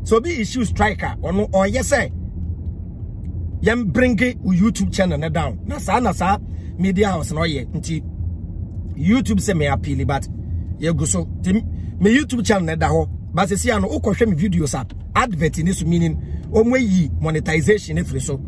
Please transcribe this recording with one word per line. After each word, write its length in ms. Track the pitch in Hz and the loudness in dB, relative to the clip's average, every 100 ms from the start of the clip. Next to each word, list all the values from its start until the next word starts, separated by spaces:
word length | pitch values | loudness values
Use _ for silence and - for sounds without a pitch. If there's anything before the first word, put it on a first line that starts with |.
So 140 | - 226 | 2 2
obi 240 | 320 320 | 2 -4
issue 240 | 208 262 220 | -4 -2 -2
strike, 380 | - 208 196 | 2 0 0
ah, 120 | 147 113 | -6 -6
or 120 | 151 | -2
no, 160 | 190 208 | 0 2
or 140 | 190 196 | 2 2
yes, 200 | 233 240 | 0 2
say, 240 | 277 - - - - - - - - - - - - - - - - | 0 0 -6 -8 -8 -6 -6 -8 -8 -10 -10 -10 -10 -8 -6 -6 0
yam 240 | 196 240 220 | 0 2 0
bring 340 | 151 254 214 | 2 4 4
it 240 | - - | 0 0
YouTube 500 | - 180 214 - 190 | 0 4 4 2 -2
channel 240 | - 185 147 | 2 2 2
na 120 | 160 | 0
down. 300 | 160 143 - - | -2 -2 -4 -6
Na 120 | 285 | -6
sa, 220 | - 208 | 0 2
na 120 | 240 | 2
sa, 260 | - 180 - - - - - | 0 2 0 -2 -8 -8 -2
media 320 | 185 185 208 | 0 4 2
house 220 | 175 147 | 2 -2
no 120 | 151 | -2
ye. 220 | 165 143 120 | -2 -2 -4
Nti, 380 | - - 160 - - - - - - - - - - | -6 -4 -4 -6 -6 -6 -6 -8 -8 -8 -8 -8 -2
YouTube 420 | 156 240 202 208 | 2 4 4 0
say 140 | - | 2
me 140 | 175 143 | 0 2
appeal, 380 | 135 151 135 131 | 0 -2 -2 0
but 220 | 139 - - - - - - | -2 -4 -8 -6 -6 -4 -4
ye 140 | 151 | 0
go 140 | 160 156 | 0 2
so. 200 | 180 170 | 0 0
Nti, 760 | - 180 202 - - - - | -4 0 2 0 -6 -8 2
me 160 | 180 247 | 4 4
YouTube 280 | 302 247 220 | 2 -2 2
channel 200 | 202 165 | 2 2
na 100 | 160 | 0
da 140 | 156 | 2
ho. 200 | 160 160 - - | 2 0 -4 -4
But 160 | - 190 | 0 0
se 60 | 190 | 0
si 160 | 240 | 0
ano, 160 | 214 196 | 0 0
o 100 | 302 | 0
ko 140 | 220 | 0
hwe 140 | 190 233 | 2 2
me 80 | 160 | 2
videos 440 | 202 170 151 147 | 2 2 0 -2
up. 140 | 123 - - - | -6 -8 -4 0
Advert 420 | 247 170 160 156 | 0 2 0 2
ni 140 | 165 | 0
so 140 | 190 160 | 0 2
meaning, 360 | 175 165 147 - - - | 2 2 0 -4 -8 0
o 100 | - | 4
mo 120 | 226 262 | 4 4
yi 340 | 233 185 147 - | 4 4 2 0
monetization 760 | 151 156 214 165 156 208 185 160 | 0 0 0 2 4 2 2 -2
e 60 | |
free 160 | 175 135 | -2 -4
so. 200 | 131 135 | -4 -6